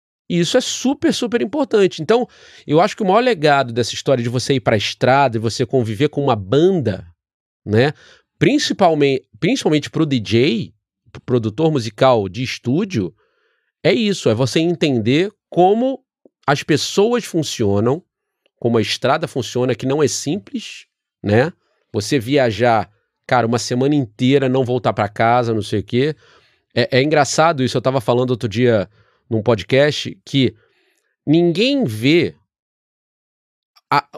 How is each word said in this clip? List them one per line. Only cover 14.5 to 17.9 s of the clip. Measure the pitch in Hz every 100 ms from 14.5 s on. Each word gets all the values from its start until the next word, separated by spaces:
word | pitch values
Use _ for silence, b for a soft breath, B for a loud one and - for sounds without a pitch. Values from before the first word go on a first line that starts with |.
| 165
entender | 170 165 156 123 107 143 196 - _
como | 170 185 220 262 262 _ _ _ _ -
as | 147
pessoas | - 151 - - 214 240 -
funcionam, | 165 135 - 104 101 117